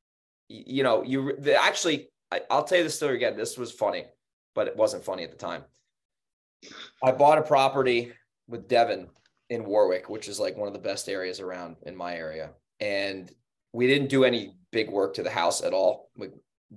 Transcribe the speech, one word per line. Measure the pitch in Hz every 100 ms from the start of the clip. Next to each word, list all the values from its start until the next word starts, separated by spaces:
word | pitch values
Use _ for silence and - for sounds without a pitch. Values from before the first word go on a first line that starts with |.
| _ _ _ _ -
y-, | 110 -
you | 135
know, | 131 110
you | - 135
re-, | 135 -
the, | 143 -
actually, | - - 180 143 - _ -
I, | 92 -
I'll | 135
tell | 151 180
you |
the | 160
story | - 147 123
again. | 117 104
This | 110 127
was | 117
funny, | - 104 90 - _ _ _ _
but | - 104
it | -
wasn't | 107 90
funny | 95 92
at | 82
the | -
time. | 95 82 - _ _ _ _ _ _ _ _ _ - - - -
I | 131
bought | 131 143 156
a |
property | 151 143 135 139 127 120 120 - _ _ -
with | 117 -
Devin | 120 117 92 90 _ _ _ -
in | 117
Warwick, | 104 104 95 90 -
which | 107 104
is, | 98
like, | 98 101
one | 101
of |
the | 101
best | 95 98 -
areas | 98 92 92
around | 92 90 85 82
in | - 92
my | 87 85
area. | 78 80 76 - _ -
And | 104 98 98 95 90 - _ _ _
we | 117 127
didn't | 143 135
do | 135
any | 127 117 95 - _
big | 113 107
work | 101 95
to | -
the | 85
house | - 87 -
at | 87
all. | 92 92 - - -
Like, | 101 - _ _ _